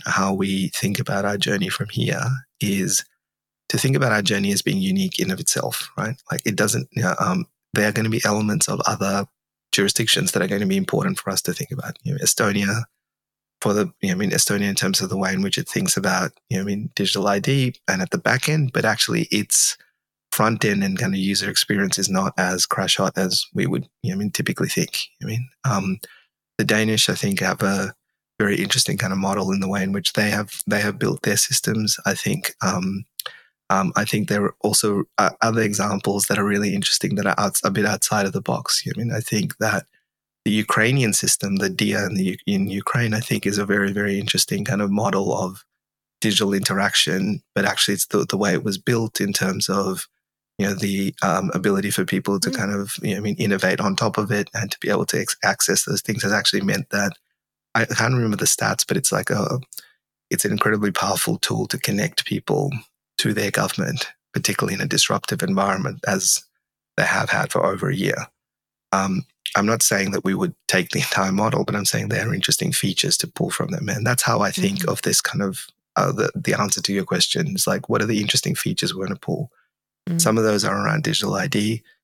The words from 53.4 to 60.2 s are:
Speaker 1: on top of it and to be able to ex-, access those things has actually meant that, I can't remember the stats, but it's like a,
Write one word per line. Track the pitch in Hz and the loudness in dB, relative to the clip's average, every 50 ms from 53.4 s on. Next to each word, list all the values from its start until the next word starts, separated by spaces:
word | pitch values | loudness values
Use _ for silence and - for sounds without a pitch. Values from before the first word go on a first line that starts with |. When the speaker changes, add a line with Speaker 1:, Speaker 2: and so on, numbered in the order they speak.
| 117 104 101 95 95 92 92 - | 0 0 0 2 2 0 0 2
Speaker 1:
on | 98 101 95 | 0 0 0
top | - 117 107 - - | 2 0 0 0 0
of | 104 98 | 0 0
it | 104 104 101 - - | 0 0 0 -2 -4
and | 113 107 98 | -4 -4 -4
to | - - | -6 -4
be | - - | -2 0
able | 101 95 - - | 0 0 0 0
to | - - | 0 -2
ex-, | 92 - - - - | -2 -2 -4 -2 0
access | 101 98 - - - 98 95 - | 0 0 0 0 2 2 0 0
those | - 101 95 | 0 -2 -2
things | - - 110 - - | -2 -2 -4 -2 0
has | 98 | 0
actually | 104 104 98 - - 101 | 0 2 2 2 0 2
meant | 98 98 104 98 - - | 0 0 0 0 -2 -2
that, | - 101 101 101 - - _ _ _ _ _ _ _ _ _ _ _ | -2 0 0 -2 -2 -6 _ _ _ _ _ _ _ _ _ _ _
I | 113 113 | 0 0
can't | - - - 113 117 127 | 0 0 0 0 2 2
remember | 123 117 110 104 98 | 2 2 2 2 2
the | - | 2
stats, | - - - 110 107 107 - - - | 0 0 2 0 0 0 0 0 0
but | - - | 0 0
it's | - - | 0 2
like | - 101 98 - | 0 0 0 0
a, | - 104 98 - - 131 131 - - - - - _ _ _ _ _ _ | 0 0 0 0 -2 -4 -4 -8 -14 -18 -18 -18 _ _ _ _ _ _